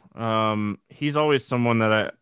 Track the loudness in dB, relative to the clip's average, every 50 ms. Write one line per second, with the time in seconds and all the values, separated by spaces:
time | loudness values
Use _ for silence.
0 | _ -20 _ -8 -4 -2 0 0 0 0 0 -2 -2 -4 -6 -8 _ _ -12 -6
1 | -6 -2 0 0 2 2 2 0 0 -2 -2 0 2 2 2 2 2 2 2 2
2 | 0 -2 -8 _